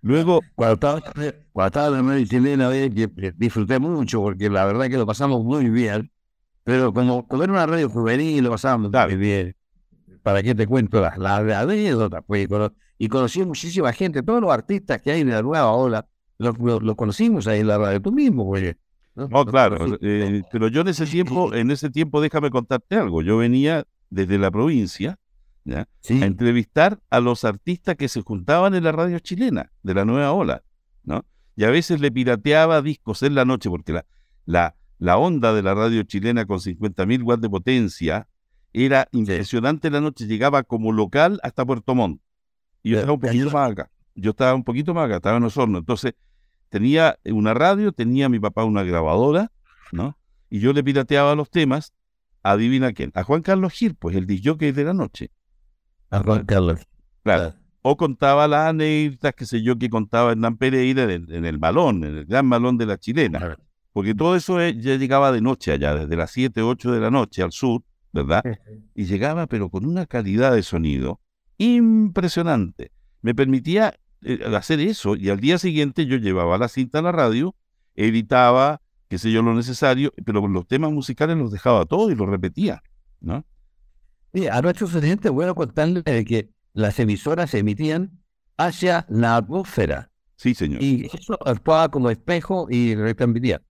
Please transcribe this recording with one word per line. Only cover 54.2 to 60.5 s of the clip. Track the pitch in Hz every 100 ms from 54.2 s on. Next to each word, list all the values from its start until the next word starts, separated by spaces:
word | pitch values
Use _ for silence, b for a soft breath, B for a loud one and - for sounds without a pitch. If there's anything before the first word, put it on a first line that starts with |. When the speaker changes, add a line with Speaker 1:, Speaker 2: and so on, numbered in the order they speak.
| 92
Speaker 1:
disc | 95 113
jockey | 156 151
de | 135
la | 147
noche. | 185 110 - - _ _ _ _ _ _ _ _
Speaker 2:
A | 101
Juan | 107 107 101
Carlos. | 98 87 82 - _ _ _
Speaker 1:
Claro. | 107 90 85
Speaker 2:
Claro. | - _ _
Speaker 1:
O | 127 139
contaba | 160 127 139 143 151
las | 147 160
anécdotas, | 160 156 151 151 135 147 -
qué | 117
sé | 117
yo, | 113 120
que | 120
contaba | 113 104 117 120
Hernán | 113 117